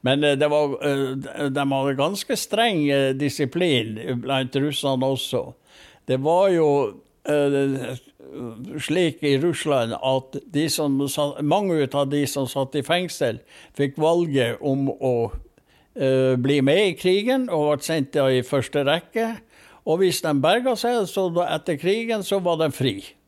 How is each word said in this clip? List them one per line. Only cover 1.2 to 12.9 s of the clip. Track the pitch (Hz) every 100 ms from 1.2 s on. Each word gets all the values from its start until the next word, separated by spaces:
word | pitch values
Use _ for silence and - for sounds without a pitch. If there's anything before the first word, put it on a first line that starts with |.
| 135 - 143
de | 135 139
hadde | 135 139 131
ganske | 147 196 - 226
streng, | - 208 233 180 147
eh, | 139 135
disiplin | 135 143 - 143 170 180 131 110 107 139 123
blant | 127 135 131 139
russerne | 143 143 143 131
også. | 131 135 - 123 80 - _ - - - -
Det | 131
var | 143 170 196
jo, | 175 151 143 117 - _ _ -
eh, | 147 143 139 139 135 123 127 - _ - 95 120 117 131 151
slik | - 160 170 -
i | 147 135
Russland | 170 165 156 139 117
at | 113 131 131 127 - -
de | 151 156
som | 160 147 135 139
sa-, | 143 143 143
mange | 147 180 202 160
ut | 135 143
av | 139
de | 147 139
som | - 131
satt | - 135 147
i |
fengsel | -